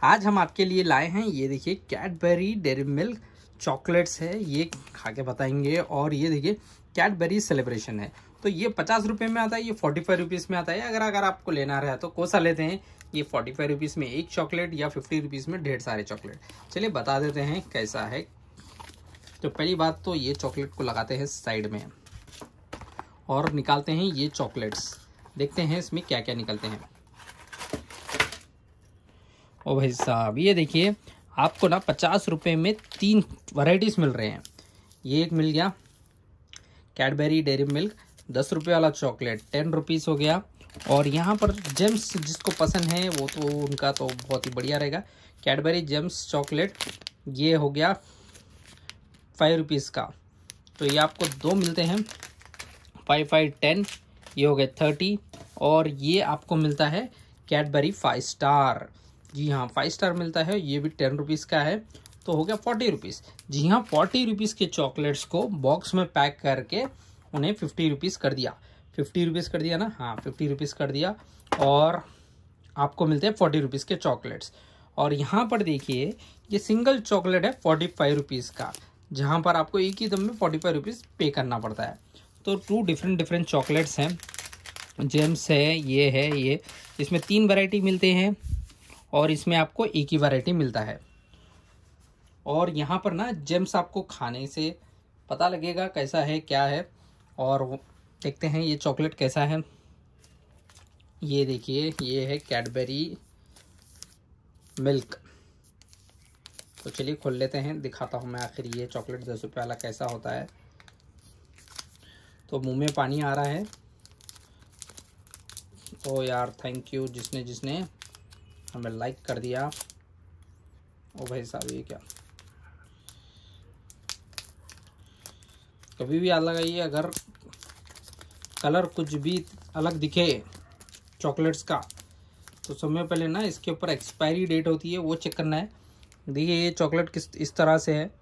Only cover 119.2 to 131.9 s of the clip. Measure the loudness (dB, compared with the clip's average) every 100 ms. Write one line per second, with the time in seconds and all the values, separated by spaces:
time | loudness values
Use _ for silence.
119.2 | -8 -8 -6 -6 -6 -8 -14 -18 _ -20
120.2 | -20 -20 -20 -20 -20 -20 _ _ _ -14
121.2 | -10 -8 -8 -10 -8 -8 -10 -16 -16 -20
122.2 | -20 -20 -20 -20 -20 -20 -20 -20 -20 -20
123.2 | -20 -20 -20 -20 -20 -20 -20 -20 -14 -14
124.2 | -14 -20 -20 -20 -20 -20 -20 _ -20 _
125.2 | -20 -20 -20 -20 _ _ -20 -12 -4 0
126.2 | 2 2 2 0 -2 -2 -4 -2 -4 -6
127.2 | -12 -20 -20 -20 -20 -20 -20 -20 -20 -20
128.2 | -20 -20 -16 -4 0 2 0 -4 -4 -4
129.2 | -2 -2 -4 -18 -14 -4 -2 -2 -2 2
130.2 | 2 0 -4 -20 -20 -20 -20 -20 -20 _
131.2 | -4 0 0 0 -4 -6 -6